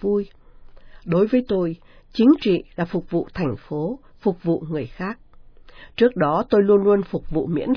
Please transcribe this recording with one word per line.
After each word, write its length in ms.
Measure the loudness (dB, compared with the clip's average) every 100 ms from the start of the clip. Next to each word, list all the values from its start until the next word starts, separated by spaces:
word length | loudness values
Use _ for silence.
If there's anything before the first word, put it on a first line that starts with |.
vui. 280 | -4 -4 -6 -16 -20 -20 -20 -20 -20 -14 -2
Đối 220 | 0 2
với 180 | 0 0
tôi, 280 | -2 -2 -6 -16 -20 _
chính 160 | 2 4 6
trị 220 | 2 0 -2 -6
là 100 | -4
phục 240 | -4 -4
vụ 180 | -6 -4
thành 220 | -6 -4 -6
phố, 440 | -8 -6 -6 -8 -16 -6
phục 240 | -4 -4
vụ 200 | -2 -2 -4
người 160 | -8 -8
khác. 340 | -10 -10 -12 -18 -20 -20 -20 -20 -20 -10 0
Trước 200 | 0 2
đó 280 | 0 0 0
tôi 140 | 2
luôn 200 | 4 4
luôn 200 | 4 2
phục 260 | 0 -6 -4
vụ 160 | -4 -2
miễn 240 | -4 -2